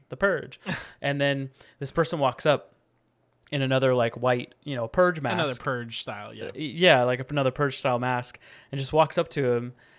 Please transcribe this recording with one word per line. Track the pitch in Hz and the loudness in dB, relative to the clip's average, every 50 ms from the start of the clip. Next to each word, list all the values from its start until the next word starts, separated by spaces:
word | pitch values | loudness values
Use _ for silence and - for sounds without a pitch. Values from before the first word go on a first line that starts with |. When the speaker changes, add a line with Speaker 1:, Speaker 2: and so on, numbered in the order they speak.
| _ _ | _ _
Speaker 1:
the | - - | -4 -2
purge." | 196 202 180 - - 143 - - - | 0 0 0 -2 -4 -8 -14 -14 -10
Speaker 2:
<laughs> | 190 - - - - - - | -8 -8 -8 -10 -12 -12 -6
Speaker 1:
And | - 143 143 143 | -4 -2 0 2
then | 143 143 139 139 135 135 - - - - _ _ | 2 0 0 0 -4 -8 -12 -16 -20 -20 _ _
this | 143 131 | -10 -4
person | - 170 160 - 175 151 | 0 0 0 0 0 2
walks | 139 127 - - - | 0 0 0 2 2
up | 156 139 123 - - _ _ _ _ _ _ _ _ _ _ _ _ _ _ _ _ | 2 2 2 0 -6 _ _ _ _ _ _ _ _ _ _ _ _ _ _ _ _
in | 151 139 135 | -4 -2 0
another, | 131 135 131 131 131 127 | 0 2 2 4 4 4
like, | 123 117 117 - | 4 2 0 -2
white, | 123 120 127 123 123 120 - - _ _ | 0 0 0 0 0 -2 -6 -14 _ _
you | 147 139 | -8 -6
know, | 120 113 113 | -6 -6 -2
purge | - 180 180 180 170 156 | 2 4 4 4 2 0
mask. | 139 120 110 | -2 -2 -2
Speaker 2:
Another | 113 160 139 123 | -2 -2 -2 -4
purge | 120 - 147 127 120 117 117 117 - | -4 -6 -6 -6 -6 -6 -8 -10 -10
style, | - - 110 104 104 110 110 | -10 -10 -10 -12 -12 -14 -12
yeah. | 107 107 | -12 -12
Speaker 1:
Uh, | - - | -10 -8
yeah, | - 160 143 - 165 180 175 147 127 123 | -8 -8 -8 -2 4 6 8 8 8 6
like, | 123 127 123 127 - | 4 2 0 -4 -4
another | 147 147 135 131 | -2 0 0 0
purge | - - 147 139 127 - | 0 0 0 -2 -2 -2
style | - 135 123 120 | -2 0 0 0
mask, | 123 127 127 123 123 - - - - - - - - _ | 0 -2 -2 -2 -4 -6 -12 -16 -20 -20 -20 -20 -16 _
and | - 139 | -8 -8
just | 135 - - | -6 0 2
walks | 156 156 147 - 170 | 2 2 2 2 -2
up | 165 165 | -4 -2
to | - 147 135 123 120 | -2 -2 0 2 0
him, | 120 120 123 123 _ _ _ _ | 0 -2 -6 -10 _ _ _ _